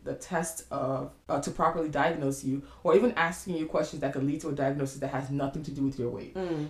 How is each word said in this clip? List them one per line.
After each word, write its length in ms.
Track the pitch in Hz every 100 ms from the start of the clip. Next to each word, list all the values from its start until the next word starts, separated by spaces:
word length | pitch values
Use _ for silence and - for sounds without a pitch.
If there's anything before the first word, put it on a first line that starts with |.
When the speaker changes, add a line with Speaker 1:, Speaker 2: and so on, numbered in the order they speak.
Speaker 1:
the 100 | 143
test 500 | 139 - 170 170 - -
of, 400 | - 131 135 139 - -
uh, 120 | 143
to 100 | 180
properly 380 | - 165 180 156
diagnose 560 | 143 156 160 139 135
you, 180 | 135 139 - -
or 100 | 175
even 180 | 190 240 190
asking 400 | 170 180 196 170
you 100 | 156
questions 340 | 160 147 151
that 120 | 139
could 100 | 143
lead 180 | 135 151
to 80 | 160
a 20 |
diagnosis 480 | 139 139 143 135 -
that 80 | 135
has 220 | 131 135
nothing 340 | 139 139 151
to 80 | 151
do 100 | 139
with 160 | 135 135
your 100 | 120
weight. 240 | 127 - 190
Speaker 2:
Mm. 320 | 180 156 151